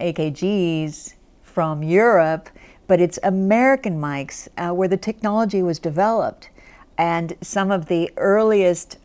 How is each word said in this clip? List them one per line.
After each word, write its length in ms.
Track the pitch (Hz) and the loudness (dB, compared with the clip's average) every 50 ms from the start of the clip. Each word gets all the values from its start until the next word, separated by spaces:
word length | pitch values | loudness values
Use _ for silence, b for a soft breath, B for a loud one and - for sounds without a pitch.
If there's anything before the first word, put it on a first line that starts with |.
A 100 | 165 175 | -4 -4
K 180 | 156 - 156 156 | -2 -2 -4 -4
Gs 840 | 139 - - - 208 196 180 170 165 156 156 151 147 - - - - _ _ _ _ _ | -4 -2 -2 -2 0 0 0 0 0 -2 -4 -4 -8 -12 -16 -20 -20 _ _ _ _ _
from 420 | _ - - 185 165 156 156 147 | _ -8 -4 -2 -2 -2 -2 -4
Europe, 680 | 156 156 170 196 226 240 220 175 160 156 160 165 - - b b b b b b b | -2 2 2 4 4 6 4 4 4 2 0 -4 -6 -14 b b b b b b b
but 140 | - 190 165 | 0 2 2
it's 180 | 180 170 - - | 2 0 0 -2
American 800 | - 196 185 190 190 196 220 233 254 269 269 262 262 214 170 151 | -2 -2 0 0 2 2 4 4 4 4 2 2 0 -4 -4 -4
mics, 480 | 147 147 143 139 135 - - - - - - - | -4 -4 -6 -6 -8 -10 -14 -18 -20 -14 -10 -6
uh, 160 | 175 175 175 | -6 -2 0
where 140 | 180 190 180 | 0 0 0
the 80 | 196 | 0
technology 640 | 185 - 214 220 - - 208 208 220 226 202 208 196 | -2 -2 -6 -6 -4 -4 -2 0 0 0 0 0 0
was 160 | 180 175 160 - | 0 0 -2 -4
developed. 720 | - 165 147 170 196 220 226 214 156 - - - - - b b b b b b b b _ - | -6 -4 -2 0 0 2 0 0 -2 -2 -6 -10 -16 -20 b b b b b b b b _ -2
And 360 | 165 170 170 170 170 160 - - | -2 0 0 -2 -4 -6 -8 -12
some 300 | - - - 202 196 196 | -12 -6 -4 -2 0 0
of 160 | 202 185 160 | 0 -2 -2
the 240 | - 180 165 170 - - | -2 -2 -2 -2 -2 -4
earliest, 840 | - - 196 196 214 220 220 214 202 185 180 175 - - - - - | 0 2 2 4 4 4 4 4 4 4 2 0 0 -6 -12 -18 -20